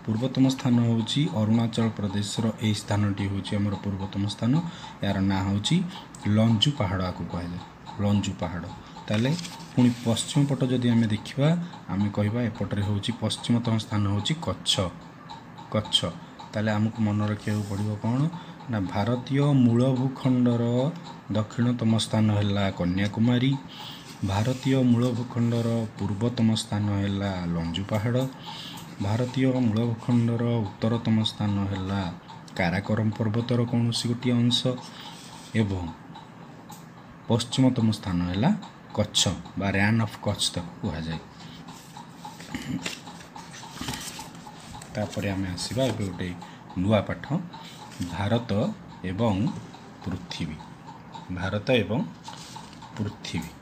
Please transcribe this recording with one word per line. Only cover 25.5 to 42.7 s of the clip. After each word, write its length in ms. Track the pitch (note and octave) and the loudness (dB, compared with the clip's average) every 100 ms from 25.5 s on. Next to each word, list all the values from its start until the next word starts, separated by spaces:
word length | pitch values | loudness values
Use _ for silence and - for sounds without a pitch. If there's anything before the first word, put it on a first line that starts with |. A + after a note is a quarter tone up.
| A#2 A#2 A#2 A2 - | 2 2 0 -2 -4
ପୂର୍ବତମ 500 | G2+ G2+ A#2+ A#2+ A2+ | -4 0 0 4 4
ସ୍ଥାନ 320 | A2 - G#2 G#2 G2+ | 4 0 0 2 2
ହେଲା 300 | G2+ G2 G2 F#2 E2+ | 0 0 -2 -2 -2
ଲଞ୍ଜୁ 280 | E2+ E2+ F2 G2 | -2 -2 -4 0
ପାହାଡ଼, 320 | G#2+ A#2 B2 C3+ - - - - - - - | 0 2 0 0 -6 -14 -12 -12 -12 -14 -6
ଭାରତୀୟ 440 | G2+ A2 B2 C3 C3 B2+ A#2+ | -2 0 0 2 2 4 2
ମୂଳ 120 | G#2 A#2+ | 2 0
ଭୂଖଣ୍ଡର 520 | A2+ - A#2+ A#2 A#2 A#2+ A#2 | -2 2 2 4 2 2 2
ଉତ୍ତରତମ 520 | G2 - A2+ A#2 A2+ A2 A2 | -2 -2 0 0 2 2 2
ସ୍ଥାନ 240 | - G#2 G2+ F#2+ | 0 0 0 0
ହେଲା 300 | F#2+ F#2 G2 F2+ - - - - - | -2 -2 -2 -2 -6 -14 -18 -12 0
କାରାକୋରମ 500 | F2 F#2 G#2 G#2+ A2 G#2+ | 2 2 0 2 2 2
ପର୍ବତର 420 | A2 A2+ A#2 A#2+ A#2 | 0 0 2 2 2
କୌଣସି 380 | A#2 A#2 A#2 A#2 | 2 2 0 -2
ଗୋଟିଏ 240 | A#2+ B2 | 0 2
ଅଂଶ 280 | A#2+ A#2+ A#2+ C3 B2 - - - - - - - A2 | 4 4 4 0 -2 -8 -14 -14 -14 -16 -16 -2 2
ଏବଂ 240 | G#2+ F#2+ E2+ - - - - - - - - - - - - - - | 2 0 -4 -10 -16 -16 -18 -18 -18 -18 -18 -18 -18 -20 -20 -16 0
ପଶ୍ଚିମତମ 580 | A2+ - - C3 A#2 A2 G#2+ | 0 2 4 4 6 2 2
ସ୍ଥାନ 200 | G2 F2 F2 | 0 0 0
ହେଲା 200 | F#2+ C#3 G#3+ - - - | 2 2 2 -4 -18 -6
କଚ୍ଛ 260 | - G#2 - G#2 E2+ - - | -2 0 2 0 -2 -8 -2
ବା 100 | G2 G2 | 0 4
ରାନ୍ 240 | G2+ A2+ G#2+ | 4 4 0
ଅଫ୍ 100 | - | -2
କଚ୍ଛ 200 | G#2 G2 - | -4 -2 -2
ତାକୁ 180 | - E2+ - | -4 -8 -6
କୁହାଯାଏ। 400 | A2 D#2 E2 D#2+ - - - - - - - - - - - - - - - | -4 -4 -6 -8 -10 -18 -16 -16 -16 -18 -18 -18 -18 -16 -16 -16 -12 -10 -6